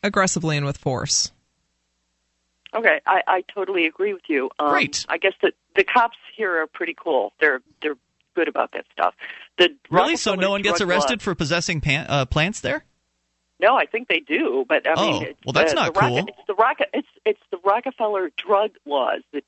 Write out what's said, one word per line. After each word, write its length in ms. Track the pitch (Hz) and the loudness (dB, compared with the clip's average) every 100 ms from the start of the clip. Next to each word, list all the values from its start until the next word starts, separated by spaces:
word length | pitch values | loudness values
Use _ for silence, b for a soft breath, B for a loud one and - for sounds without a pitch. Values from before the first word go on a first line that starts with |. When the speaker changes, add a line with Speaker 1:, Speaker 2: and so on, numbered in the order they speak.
Speaker 1:
Aggressively 560 | 202 202 185 - 160 147 | 0 2 0 0 -2 -2
and 80 | 143 | -2
with 140 | 139 | -4
force. 520 | - 127 - - - _ _ _ _ _ _ _ _ _ _ _ _ _ - - | -4 -4 -2 -2 -2 _ _ _ _ _ _ _ _ _ _ _ _ _ -10 0
Speaker 2:
Okay, 240 | 226 156 - | 2 2 2
I, 140 | 185 - | 0 2
I 160 | 185 - | -2 -2
totally 340 | - 185 190 160 | -8 -4 0 -2
agree 260 | - 202 | -2 -4
with 100 | 190 - | -4 -2
you. 240 | 147 131 - | -2 -2 -2
Um, 100 | 147 | 0
Speaker 3:
Great. 340 | 143 143 - - | 2 0 -4 -6
Speaker 2:
I 80 | 165 | -2
guess 160 | - - | -2 0
that 120 | - - _ - | -2 -2 _ 0
the 80 | |
cops 340 | 196 254 233 - - - | 2 4 2 -2 -20 -6
here 260 | 208 170 | -2 -2
are 60 | 156 | -4
pretty 260 | - 165 | -6 -8
cool. 400 | - 175 135 101 _ | -6 0 0 0 _
They're, 220 | 156 131 _ _ | 2 2 _ _
they're 140 | 151 143 _ _ _ - | -8 -8 _ _ _ -2
good 120 | 156 | -2
about 260 | - - | 0 -4
that 120 | - - | -4 -12
stuff. 220 | - 90 - B B B - | -2 -2 -2 B B B 2
The 120 | 175 143 _ | 2 2 _
Speaker 3:
Really? 280 | 165 208 330 | 2 2 0
So 140 | 226 | -2
Speaker 2:
Rockefeller 60 | 190 | 0
Speaker 3:
no 140 | 190 | 0
one 100 | 202 | 0
gets 160 | 202 175 | 0 0
Speaker 2:
drug 120 | 190 | 2
Speaker 3:
arrested 300 | 180 143 160 | 2 0 -2
Speaker 2:
law 40 | |
Speaker 3:
for 100 | - | -4
possessing 480 | 175 151 170 170 165 | -4 -2 -2 -2 -4
pan-, 240 | 151 139 - | 0 -2 0
uh, 180 | 143 131 | -2 0
plants 340 | - 165 220 | 0 0 -2
there? 260 | - 302 _ _ _ _ _ _ _ _ | -6 -6 _ _ _ _ _ _ _ _
Speaker 2:
No, 160 | 190 254 | 4 4
I 120 | 151 | 0
think 200 | 226 254 | -4 -2
they 120 | 330 | -4
do, 460 | 294 175 330 127 127 | 0 -2 0 -2 0
but 180 | 156 - | 0 2
I 60 | 160 | 0
Speaker 3:
Oh, 160 | 320 | 0
Speaker 2:
mean, 100 | - | 0
it's 160 | 156 - | -6 -10
Speaker 3:
well, 100 | - | -4
that's 180 | 127 160 | 0 2
Speaker 2:
the, 60 | 143 | 2
Speaker 3:
not 180 | 151 - | 0 2
Speaker 2:
the 40 | |
Rock-, 100 | - | 2
Speaker 3:
cool. 160 | - 208 | 0 -4
Speaker 2:
it's 200 | - - | -10 -8
the 60 | |
Rock-, 260 | 196 226 302 - | 2 2 2 -2
it's, 140 | - - _ - | -4 -6 _ -4
it's 160 | 208 _ | -4 _
the 80 | 180 185 | -4 0
Rockefeller 640 | 214 269 - 220 202 180 - | 0 -2 -4 -2 -2 -4 -6
drug 340 | 180 202 214 - - | 0 2 2 -6 -4
laws 360 | 139 123 - - | -2 0 -2 -6
that 100 | 147 | -12